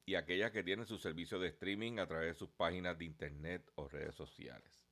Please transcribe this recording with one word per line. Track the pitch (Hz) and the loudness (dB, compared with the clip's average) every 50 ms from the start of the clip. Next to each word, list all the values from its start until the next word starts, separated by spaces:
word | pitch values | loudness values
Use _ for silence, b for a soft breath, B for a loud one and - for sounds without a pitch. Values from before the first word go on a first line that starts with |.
| - | -2
y | - 95 | 2 2
aquellas | 87 76 78 90 95 110 117 | 2 4 4 4 4 4 4
que | 107 107 | 2 2
tienen | 90 90 98 110 117 | 2 2 2 0 0
su | 107 110 90 | -2 -4 -2
servicio | - 95 80 82 85 - 110 92 | -2 -2 -2 -2 -2 -2 0 2
de | 92 82 | 2 0
streaming | 78 - 87 95 98 101 113 117 120 107 | 0 0 0 0 2 2 0 0 0 0
a | 90 | 0
través | 80 80 82 82 82 | 2 2 2 2 0
de | 85 | 0
sus | - - 78 | -2 -6 -6
páginas | - - 87 85 90 90 90 90 85 | 0 2 2 4 4 2 0 0 0
de | 82 82 | -2 -4
internet | 82 76 - 78 73 71 73 78 82 90 90 - - - | -6 -6 -6 -6 -6 -6 -4 -4 -4 -4 -4 -6 -8 -8
o | - 73 69 | -8 -6 -6
redes | 76 73 76 76 73 | -4 -4 -4 -4 -6
sociales. | - 78 - - - - 62 62 55 - - - - _ _ | -8 -10 -10 -10 -12 -12 -12 -12 -14 -16 -20 -20 -20 _ _